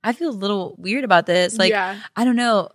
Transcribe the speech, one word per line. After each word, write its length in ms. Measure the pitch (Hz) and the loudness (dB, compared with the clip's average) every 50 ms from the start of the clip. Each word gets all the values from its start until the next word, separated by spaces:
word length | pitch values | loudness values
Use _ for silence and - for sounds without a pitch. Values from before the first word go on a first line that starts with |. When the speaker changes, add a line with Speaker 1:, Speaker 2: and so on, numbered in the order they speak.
| - | -2
Speaker 1:
"I 80 | 208 240 | -2 -2
feel 160 | - 339 320 | -2 -4 -6
a 20 | 254 | -4
little 420 | 196 190 202 208 196 180 - - - | -4 -4 -2 -2 -2 -4 -8 -10 -10
weird 260 | 175 185 208 269 269 | -6 -4 -4 -4 2
about 220 | 220 190 170 - | 4 4 4 4
this." 320 | - 175 180 180 180 214 226 | 4 2 2 2 0 0 0
Like, 120 | 190 185 | 2 2
Speaker 2:
Yeah. 280 | 214 202 185 185 196 202 - - _ | 2 0 -2 -4 -8 -10 -14 -12 _
Speaker 1:
I 80 | - 233 | -2 0
don't 120 | 254 247 | 0 2
know. 340 | 233 240 240 226 202 175 - _ | 2 2 2 2 0 0 -2 _